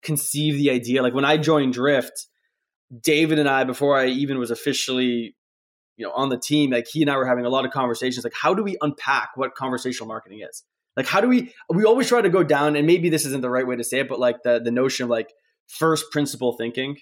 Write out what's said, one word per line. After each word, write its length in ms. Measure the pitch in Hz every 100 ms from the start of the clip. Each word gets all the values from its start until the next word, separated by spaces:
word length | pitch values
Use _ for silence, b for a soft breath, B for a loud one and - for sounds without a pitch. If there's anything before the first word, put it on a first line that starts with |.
conceive 540 | - 147 - 143 151 143
the 140 | 143
idea. 320 | 127 117 131
Like, 100 | 127
when 120 | 127 139
I 120 | 156
joined 360 | 151 151 135
Drift, 540 | 120 135 139 - - - _ _ _ _ _ _ 120
David 360 | 156 151 160 156
and 120 | 143
I, 140 | 135
before 340 | 131 127 143 139
I 100 | 131
even 320 | 131 139 135
was 100 | 120
officially, 880 | 117 143 127 - 127 127 120 113 _ _ _ _ _ _ _
you 100 | 104
know, 60 |
on 160 | 127 139
the 80 | 123
team, 340 | - 151 143
like, 160 | 123 117
he 160 | 156
and 60 | 147
I 80 | 135
were 80 | 127
having 200 | 123 120
a 40 |
lot 160 | 131 127
of 60 |
conversations, 520 | 139 123 113 127 123
like, 100 | 117
how 220 | - 151 190
do 80 |
we 140 | 202 180
unpack 480 | 151 143 - 135 107 127
what 180 | 131
conversational 540 | - 131 123 127 120 110
marketing 340 | 110 - 104 95
is? 160 | - _ _ _ -
Like, 80 | 131
how 160 | 190
do 60 | 240
we, 260 | 247 247 B -
we 160 | 170 214
always 220 | 240 233
try 140 | 240
to 80 | 196
go 140 | 185
down, 320 | 170 143 151 147
and 120 | 151
maybe 220 | 175 170
this 160 | 160 147
isn't 140 | 135
the 80 | 127
right 160 | 127 127
way 100 | 123
to 80 |
say 160 | 117 127
it, 100 | 135
but, 100 | 123
like, 220 | 123 117
the, 160 | 123 117
the 120 | 117
notion 320 | 120 135 -
of, 60 | 123
like, 220 | 117 110 _ _ _ _
first 440 | - 160 156 -
principle 420 | 151 143 117 123
thinking. 440 | 117 117 117 135 143